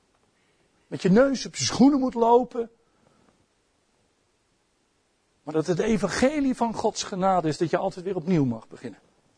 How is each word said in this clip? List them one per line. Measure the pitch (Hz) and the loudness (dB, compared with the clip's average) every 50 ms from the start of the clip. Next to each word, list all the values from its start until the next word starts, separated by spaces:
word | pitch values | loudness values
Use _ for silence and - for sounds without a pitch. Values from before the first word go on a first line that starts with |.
| _ _ _ _ _ _ _ _ _ _ _ _ _ _ _ _ _ | _ _ _ _ _ _ _ _ _ _ _ _ _ _ _ _ _
met | _ 170 - - | _ -8 -2 2
je | - | 4
neus | 180 220 269 277 269 - - | 6 6 6 4 2 -2 -6
op | 185 - | -10 -8
je | - 127 | -6 -6
schoenen | 113 - - 226 277 294 269 | -4 2 4 4 6 6 4
moet | 262 254 247 | 0 -2 -2
lopen. | 233 226 226 233 247 254 - - 247 233 226 _ _ _ _ _ _ _ _ _ _ _ _ _ _ _ _ _ _ _ _ _ _ _ _ _ _ _ _ _ _ _ _ _ _ _ _ _ _ _ _ _ _ _ _ _ _ _ _ _ _ _ _ _ _ _ | 0 2 4 4 4 4 0 -4 -8 -8 -8 _ _ _ _ _ _ _ _ _ _ _ _ _ _ _ _ _ _ _ _ _ _ _ _ _ _ _ _ _ _ _ _ _ _ _ _ _ _ _ _ _ _ _ _ _ _ _ _ _ _ _ _ _ _ _
Maar | 147 156 | -6 -4
dat | 160 151 | -4 -2
het | - 180 160 | -2 -2 -2
evangelie | 220 220 226 196 208 185 - - 240 262 311 302 277 262 247 | 0 0 0 0 -2 -2 -2 0 0 0 2 0 -2 -2 -2
van | - 240 226 214 | -2 -2 -4 -2
Gods | - - 214 - - - | -2 -4 -4 -4 -4 -8
genade | - - 185 185 190 190 180 160 156 | -8 -4 -2 0 2 2 2 0 -2
is | 143 | -2
dat | - 180 151 | -2 -2 -2
je | - | -2
altijd | 175 175 196 185 185 170 | -2 -4 -4 -8 -8 -8
weer | 185 196 | -8 -6
opnieuw | 180 147 170 190 160 139 | -6 -2 0 2 2 2
mag | 127 117 110 - - | 0 -2 -4 -10 -16
beginnen. | - - - 120 98 - _ _ _ _ _ _ _ | -18 -16 -16 -16 -16 -18 _ _ _ _ _ _ _